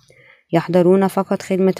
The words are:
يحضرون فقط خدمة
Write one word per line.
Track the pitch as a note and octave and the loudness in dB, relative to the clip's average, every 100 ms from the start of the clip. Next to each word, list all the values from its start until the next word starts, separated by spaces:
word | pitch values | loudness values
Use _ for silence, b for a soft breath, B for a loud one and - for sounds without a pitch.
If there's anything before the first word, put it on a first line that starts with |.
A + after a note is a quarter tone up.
| b b b b b | b b b b b
يحضرون | E3+ - F3+ F3 F#3+ F#3+ | -4 0 2 4 2 2
فقط | G3 F#3+ G3 | -2 -4 -6
خدمة | - F#3+ F#3+ F#3 | -4 -2 0 0